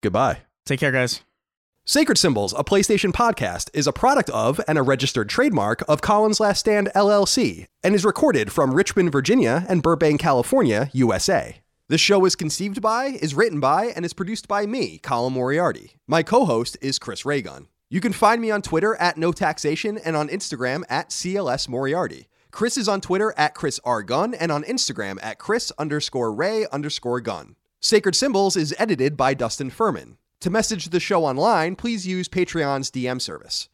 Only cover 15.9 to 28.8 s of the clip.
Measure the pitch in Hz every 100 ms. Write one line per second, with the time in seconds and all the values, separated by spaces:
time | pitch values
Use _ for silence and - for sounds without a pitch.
15.9 | _ - 160 160 240 226 117 120 - 139
16.9 | - - 98 - 147 90 67 69 _ _
17.9 | 175 233 - 214 233 226 208 - 160 202
18.9 | 220 175 160 165 170 175 151 147 160 220
19.9 | 214 165 156 151 185 - 135 127 143 -
20.9 | 135 - - 180 190 165 131 - 123 135
21.9 | 160 143 67 - _ _ - 233 269 214
22.9 | 196 - 185 214 - 151 - 151 - -
23.9 | 117 98 131 214 233 165 147 151 254 -
24.9 | 101 98 98 110 107 - 226 - - 151
25.9 | 147 - 131 113 107 175 220 214 139 147
26.9 | - 123 123 113 92 57 - _ _ -
27.9 | 214 202 175 277 202 196 185 151 175